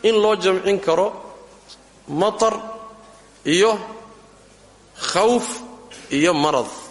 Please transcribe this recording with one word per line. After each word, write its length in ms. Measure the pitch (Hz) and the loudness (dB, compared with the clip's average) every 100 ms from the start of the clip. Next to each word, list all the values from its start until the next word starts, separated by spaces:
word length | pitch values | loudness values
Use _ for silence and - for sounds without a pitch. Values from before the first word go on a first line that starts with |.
in 120 | 214 226 | 4 4
loo 140 | 208 214 | 4 2
jamcin 440 | 180 190 185 196 | 2 0 0 0
karo 280 | 180 160 202 - - - - - - - - - - | 0 0 0 -4 -18 -20 -20 -20 -20 -20 -20 -20 -8
matar 460 | 143 202 - 220 214 - - - - - - - - - | 0 0 2 0 0 -10 -16 -18 -20 -20 -20 -20 -12 -2
iyo 340 | 170 208 208 - - - - - - - - - - - - | 2 2 0 -6 -16 -20 -20 -20 -20 -20 -20 -20 -20 -20 -10
khawf 520 | - 180 220 240 - - - - - - - | -4 0 2 2 -2 -12 -14 -20 -20 -20 -6
iyo 220 | 139 160 | 0 2
marad. 360 | 160 147 143 104 - - | 2 2 0 -2 -10 -18